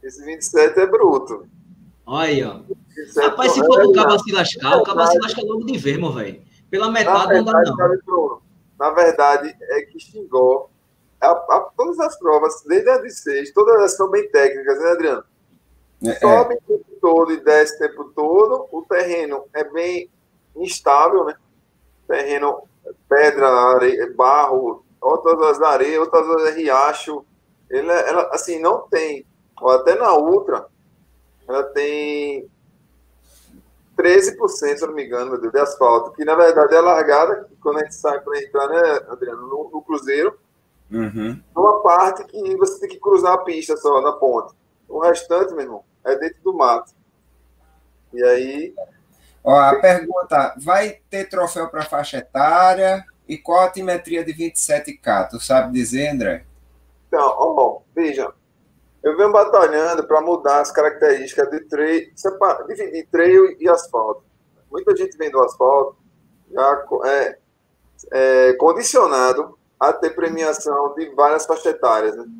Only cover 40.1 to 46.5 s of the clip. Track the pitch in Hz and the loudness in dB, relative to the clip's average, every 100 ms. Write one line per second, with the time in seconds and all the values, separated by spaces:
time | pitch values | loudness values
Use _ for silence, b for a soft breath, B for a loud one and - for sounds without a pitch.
40.1 | 139 175 - _ _ _ _ _ 113 110 | -4 -4 -6 _ _ _ _ _ -8 -8
41.1 | 110 107 127 _ - 202 - 185 175 190 | -8 -10 -10 _ 0 2 2 2 2 2
42.1 | 190 - 208 190 190 190 - 196 - 190 | -2 -12 -10 -8 -2 -2 -4 -14 -8 0
43.1 | 190 180 180 - 160 156 151 147 139 139 | 2 2 -2 -2 -10 -6 -4 0 0 0
44.1 | 143 135 117 - _ _ _ _ 156 170 | -2 -2 -2 -6 _ _ _ _ -2 0
45.1 | 170 - 170 190 165 131 107 _ _ 123 | 0 -2 -2 -2 -6 -12 -14 _ _ -6
46.1 | 135 160 - 190 | -4 -4 -6 -6